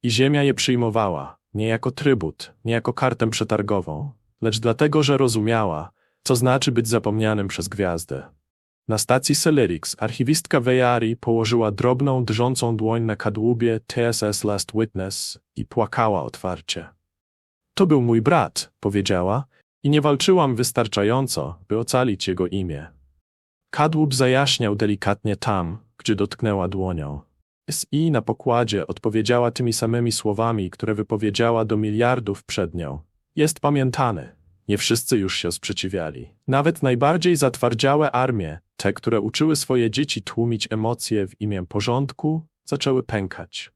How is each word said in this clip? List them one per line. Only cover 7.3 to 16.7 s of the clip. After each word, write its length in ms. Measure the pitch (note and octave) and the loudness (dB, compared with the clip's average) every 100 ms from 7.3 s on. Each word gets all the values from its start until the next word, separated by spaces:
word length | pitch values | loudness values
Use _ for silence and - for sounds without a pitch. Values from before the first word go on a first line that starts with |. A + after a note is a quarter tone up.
| G#2+ G2 | 0 -2
przez 200 | - F#2 | -6 -8
gwiazdę. 560 | G2 F#2 E2+ - C2+ - _ _ _ _ _ - | -4 -2 -2 -6 -10 -12 _ _ _ _ _ -4
Na 100 | A2 | -4
stacji 380 | - B2+ C3 D3+ | 2 2 2 2
Celerix 600 | E3 D3 G#2 F#2 - - | 4 4 2 0 -8 -6
archiwistka 600 | A2 A#2 B2 D#3+ - D3 | -6 -2 0 0 0 0
Vejari 580 | B2 B2+ B2 A#2+ A2+ A#2 | 2 4 4 2 0 -2
położyła 540 | - A2+ A2 A#2+ A2 | 0 0 2 2 2
drobną, 540 | G2+ B2 B2+ C#3+ C3 A#2 | 2 0 2 0 0 -2
drżącą 520 | A2 B2 B2+ A#2+ A2 | 0 0 0 -2 0
dłoń 260 | A2 A2+ | 0 0
na 120 | A2+ G#2 | -2 -2
kadłubie 640 | A2 G#2 A2 A#2 A#2 A2 - | -4 0 0 2 0 -2 -4
T 200 | - A#2 | -2 0
S 160 | A2+ | 0
S 200 | G#2+ G#2 | -2 -2
Last 280 | G#2+ G2+ - G#2+ | -2 -2 -4 -2
Witness 640 | A2 F#2+ F#2+ - - - _ - | -2 -4 -6 -8 -10 -12 _ -12
i 100 | A#2 | -6
płakała 580 | - G#2 - A2 F#2+ | -2 -2 0 0 0
otwarcie. 640 | B1+ - F#2 E2+ - | -4 -8 -8 -8 -8